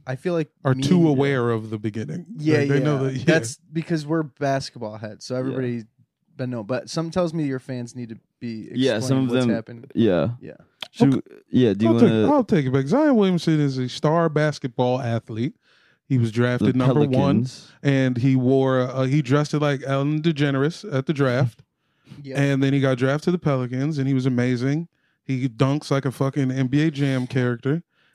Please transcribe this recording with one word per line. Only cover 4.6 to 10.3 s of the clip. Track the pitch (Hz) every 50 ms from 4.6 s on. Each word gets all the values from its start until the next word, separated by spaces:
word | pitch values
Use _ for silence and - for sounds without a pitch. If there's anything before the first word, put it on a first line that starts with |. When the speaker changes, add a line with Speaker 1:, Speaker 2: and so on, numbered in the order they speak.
| 131 - - 123 120 107 107 107
Speaker 1:
heads, | 107 107 107 - -
so | - 127
Speaker 3:
Yeah. | 127
Speaker 1:
everybody | 131 135 127 131 127 123 120 120 110 110 _ _ _ _ _ _ _ _ _
been | - 131 127
know. | 123 120 104
But | 98 127 - - -
something | - 165 160 165 160
tells | 185 180 170 156
me | 170 151
your | 139 135 127
fans | - - 131 123 120 117 117
need | 123 123 113
to | 113 - _ _ _ _
be | 127 120 113 110 98 - -
Speaker 3:
Yeah, | 123 131 131 113 107
some |
Speaker 1:
explained | 120 123 135 135 131
Speaker 3:
of | 123 120
Speaker 1:
what's | 127 127
Speaker 3:
them | 120 113
Speaker 1:
happened. | 113 113 - 120 117 113 - -
Speaker 3:
Yeah. | - 117 107 92 85 73 110